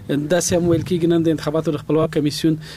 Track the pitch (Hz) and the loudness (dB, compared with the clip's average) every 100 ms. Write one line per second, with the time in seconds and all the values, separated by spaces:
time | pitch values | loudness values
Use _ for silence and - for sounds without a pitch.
0 | - 143 147 175 - 180 175 165 - 175 | -6 -4 0 0 2 0 2 0 0 0
1 | 170 170 165 151 - 156 160 147 - 156 | 2 2 2 0 -2 -2 -2 -4 0 0
2 | 160 160 147 143 160 156 - | 2 0 -2 0 0 0 -4